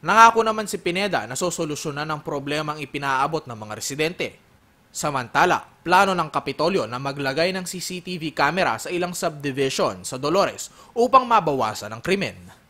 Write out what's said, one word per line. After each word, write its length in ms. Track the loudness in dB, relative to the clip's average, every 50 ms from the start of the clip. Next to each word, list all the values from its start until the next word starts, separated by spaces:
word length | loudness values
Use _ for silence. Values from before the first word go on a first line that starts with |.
| 0
Nangako 400 | 4 8 10 10 10 10 6 0
naman 240 | 2 0 -2 -4 -6
si 80 | -6 -4
Pineda 480 | -4 -2 -2 0 -2 0 0 -2 -2
na 80 | -4 -6
sosolusyonan 720 | -4 -2 -2 -2 -2 -4 -4 -4 -6 -6 -8 -6 -6 -6
ang 160 | -6 -6 -6
problemang 560 | -6 -6 -6 -6 -4 -4 -4 -4 -4 -4 -6 -8
ipinaabot 640 | -10 -8 -8 -6 -2 0 0 2 2 0 0 -4 -6 -6
ng 80 | -12 -12
mga 160 | -10 -10 -10
residente. 640 | -8 -8 -8 -2 -2 -2 -2 -2 -4 -8 -8 -8 -14 _ _ _ _ _ _ _ _ _ _ _
Samantala, 720 | -6 -6 -4 -2 -4 -6 -2 2 2 4 4 4 0 -2 -8 -20 _
plano 320 | _ 4 6 6 6 4 2
ng 160 | -2 -2 -2
Kapitolyo 560 | -2 -4 -4 -4 -4 -2 0 0 0 0 -2
na 160 | -2 -6 -6
maglagay 480 | -6 -8 -6 -4 -4 -4 0 0 0 0 0 -4
ng 80 | -8
C 160 | -8 -10 -10
C 240 | -10 -8 -10 -10 -10
T 160 | -8 -8 -6
V 80 | -6 -6
camera 480 | 0 2 2 2 2 2 0 0 0 -4
sa 160 | -6 -6 -4
ilang 240 | -4 -4 -4 -4 -4
subdivision 880 | -4 -4 -4 -4 -6 -6 -2 0 -2 -2 0 0 0 -2 -2 -6 -10
sa 160 | -10 -10 -4
Dolores 480 | -2 0 2 2 2 2 -2 -8 -14 -16 -16 -20 -20 -10 0
upang 320 | 0 2 6 6 6 6
mabawasan 640 | 6 2 2 2 2 0 0 0 -2 -2 -6 -10 -10
ang 160 | -12 -8 -4
krimen. 320 | -2 -2 -2 -2 -6 -6 -10 -20 -20 -20 _ _